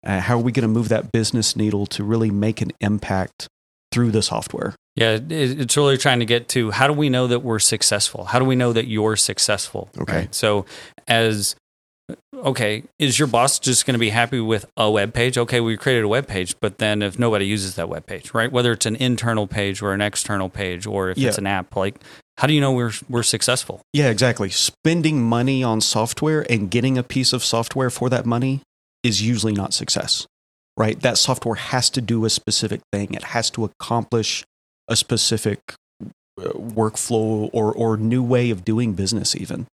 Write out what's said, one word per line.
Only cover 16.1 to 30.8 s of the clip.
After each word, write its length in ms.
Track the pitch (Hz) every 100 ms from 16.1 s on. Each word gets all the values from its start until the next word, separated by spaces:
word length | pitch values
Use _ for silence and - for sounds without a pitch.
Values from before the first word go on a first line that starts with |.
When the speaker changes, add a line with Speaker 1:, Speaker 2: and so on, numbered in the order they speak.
| 117 139
Speaker 2:
page, 300 | 95 90 -
but 180 | 107 101
then 220 | 107 104
if 160 | 104 90
nobody 280 | 120 107 98
uses 300 | 104 95 92
that 120 | 82
web 180 | 80 -
page, 280 | 95 -
right? 160 | 117 120
Whether 220 | 123 120
it's 140 | 110 113
an 100 | 110
internal 500 | 127 120 117 110 101
page 360 | 107 98 98
or 100 | 104
an 80 | 98
external 480 | 104 - - 101 95
page, 360 | - 95 87 104
or 240 | 98 92
if 60 | 95
it's 180 | 131 104
Speaker 1:
Yeah. 40 |
Speaker 2:
an 40 | 98
app, 300 | 98 87 -
like, 240 | 95 - - - _ -
how 80 | 135
do 60 |
you 60 | 151
know 120 | 139
we're, 200 | 127 117 107 -
we're 140 | 120
successful? 580 | 113 110 - 127 - - _
Speaker 1:
Yeah, 160 | 143 139
exactly. 380 | 107 127 113 98
Spending 720 | - - _ 160 170 160 156
money 400 | 117 117 127 131
on 180 | 127 110
software 640 | - 110 113 - 151 156 -
and 200 | 117 98
getting 260 | 117 131 127
a 60 |
piece 300 | 123 131 127
of 120 | 131
software 460 | - 113 117 135 127
for 180 | - 123
that 140 | 123 117
money 360 | 120 131 135 _ _ _ _
is 180 | 123 101
usually 300 | 110 120 110
not 220 | 101 98
success, 520 | - - - - - - _ _ _ _
right? 220 | -